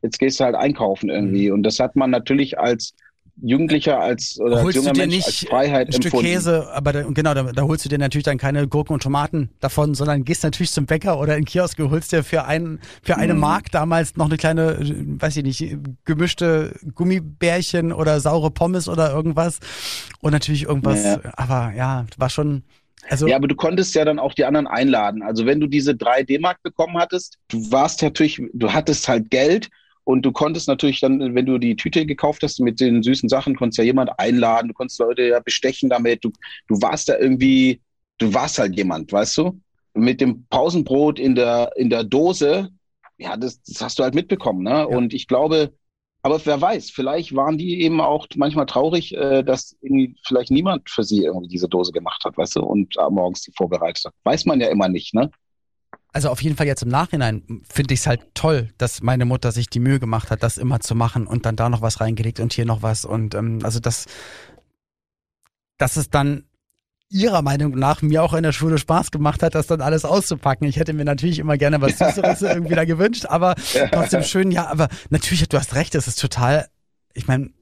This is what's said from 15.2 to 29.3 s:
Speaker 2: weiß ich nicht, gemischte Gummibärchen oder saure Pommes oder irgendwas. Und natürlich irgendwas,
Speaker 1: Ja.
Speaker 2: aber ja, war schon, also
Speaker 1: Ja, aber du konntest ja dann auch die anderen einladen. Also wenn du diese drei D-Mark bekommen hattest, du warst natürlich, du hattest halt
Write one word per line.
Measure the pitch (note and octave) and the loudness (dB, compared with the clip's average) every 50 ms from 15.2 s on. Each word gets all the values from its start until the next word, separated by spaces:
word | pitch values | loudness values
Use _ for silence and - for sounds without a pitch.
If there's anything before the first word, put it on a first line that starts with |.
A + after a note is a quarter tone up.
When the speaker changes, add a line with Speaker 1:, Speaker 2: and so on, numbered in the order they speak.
Speaker 2:
weiß | - D#3 C#3 D3+ | -2 -2 -2 -2
ich | C#3 | -2
nicht, | C3+ C3 - D#3 E3 D3 C#3+ C#3+ C3+ B2+ - _ | -2 -2 -4 -6 -8 -8 -8 -10 -12 -12 -12 _
gemischte | - D#3+ D3 E3+ F3 - - F3 E3+ E3 D#3 D#3 - - - - D#3+ - | -4 0 0 0 -2 0 0 2 2 2 2 0 -4 -8 -12 -14 -14 -6
Gummibärchen | - F3 F3+ F#3 F#3+ D#3+ D3+ D3+ - - E3+ E3+ F3+ F3 - - F3 E3 E3 E3 | -2 0 0 0 0 -2 -6 -8 -2 0 0 0 0 -2 -2 -2 0 0 0 -2
oder | - D#3+ D#3 D3+ D3 | 0 2 2 2 2
saure | C#3 D3+ D#3 E3+ D3+ D#3 | 2 2 0 2 0 0
Pommes | - - E3+ F3 F#3 F#3 E3 F3+ | 0 0 0 0 0 -2 -2 -2
oder | E3+ E3 E3 D3+ | 0 0 0 2
irgendwas. | C3+ D3+ D#3 E3 D3+ D3 E3 E3+ D#3+ - - - - - - - - - - - - _ | 2 0 -2 0 0 0 0 -2 -2 -6 -12 -16 -14 -12 -10 -10 -10 -10 -12 -16 -20 _
Und | - D3+ D3 | 0 0 2
natürlich | D3+ - - D3+ C#3 D3 | 2 0 0 -2 -2 -2
irgendwas, | - D3 C#3 B2+ - G#2+ G#2 G2+ G2+ G2+ - - | -2 -2 0 2 0 0 2 2 2 0 0 -2
Speaker 1:
Ja. | A#2+ - | -10 -6
Speaker 2:
aber | - C3 B2 C3+ B2+ A#2+ A#2 G2+ | -6 -2 0 0 0 0 -2 -4
ja, | A2+ B2+ C3 C3+ B2+ A#2+ A2 - - | -2 -2 -2 -2 -4 -4 -8 -4 -4
war | C3 B2+ | -4 -2
schon, | - - D3+ D3 C#3+ C#3 - _ _ _ _ _ _ - - - | 0 -2 -2 -2 -2 -4 -6 _ _ _ _ _ _ -20 -6 -4
also | D3 C3+ D3+ | -2 0 2
Speaker 1:
Ja, | D#3 - | 2 4
aber | - C#3 C#3 | 4 2 0
du | - | 0
konntest | - - D#3+ F3 F3+ F#3+ F#3 - | 0 0 0 2 2 0 2 2
ja | D#3+ D#3 | 2 4
dann | D3+ D3+ - | 4 2 0
auch | B2 C#3 - | 0 -4 0
die | - C#3+ | 0 2
anderen | B2+ C#3+ D3+ C#3+ | 2 4 2 0
einladen. | - - A2+ C3 C#3 C3 A2+ G#2 G#2 G2+ A2 G#2 | 0 0 2 2 4 4 4 2 0 -2 -4 -6
Also | G#2+ A2 A2 A2+ | -4 -2 0 2
wenn | B2 C#3+ D3+ | 2 2 2
du | D3+ | 2
diese | D3 C#3 D3 C3+ C#3+ C#3 | 0 0 0 2 2 0
drei | A2 - A#2 B2 C3+ C#3 | 0 2 2 2 2 2
D-Mark | - C3+ D3 E3 F3+ F3+ _ _ | 0 0 0 0 -2 -2 _ _
bekommen | E3+ - - D#3+ E3+ F3 E3+ | -12 -2 -2 -4 -2 0 -2
hattest, | E3+ E3+ - F3+ - - - _ _ _ | -2 0 -2 -6 -6 -8 -20 _ _ _
du | - A2+ A2 G#2+ A#2+ | -6 -6 -4 0 2
warst | C3 C#3 D3+ - - - | 2 2 2 0 0 -2
natürlich, | D3+ C#3 - D#3 D#3 - - B2+ A2 - | -2 2 2 2 2 2 -2 -10 -10 -6
du | B2 A#2 G2+ G2 | -2 -2 0 0
hattest | D#3 D3+ - D3 - - - | 0 0 0 -2 -2 0 0
halt | B2 A#2 A2 A2+ | 0 0 0 0